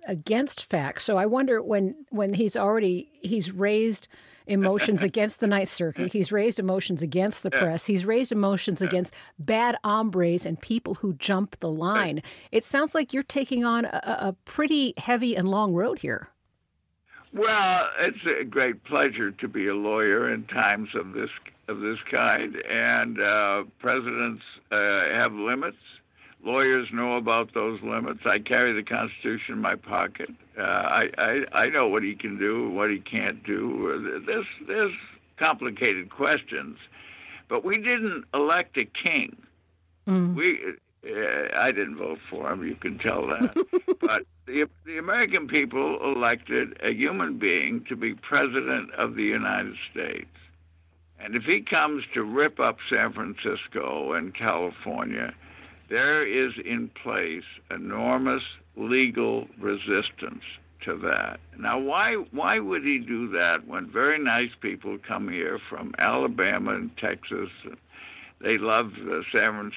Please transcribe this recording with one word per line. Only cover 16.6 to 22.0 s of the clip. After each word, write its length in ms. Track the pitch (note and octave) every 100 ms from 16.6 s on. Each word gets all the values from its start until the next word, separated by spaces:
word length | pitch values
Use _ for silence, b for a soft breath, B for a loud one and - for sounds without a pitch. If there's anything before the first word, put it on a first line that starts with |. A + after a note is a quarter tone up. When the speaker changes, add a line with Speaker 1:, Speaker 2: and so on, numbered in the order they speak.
| _ _ _ _ _ B B
Speaker 2:
Well, 560 | G3+ A3 G#3+ F#3+ F3+ A#2+ -
it's 260 | F3 A3 E3+ C#3+
a 40 | C3
great 380 | C3+ B2+ G#2+ -
pleasure 460 | D3 C#3+ A2+ G#2
to 160 | G2+ A2+
be 200 | G#2+ G2
a 80 | G2+
lawyer 580 | G#2 G#2+ G#2+ G#2 B2
in 120 | A2+ A2+
times 440 | B2 G#2 G#2 G#2+ -
of 160 | F#2
this, 180 | A2 G#2+ - - _ -
of 140 | G#2+
this 180 | G#2+ A2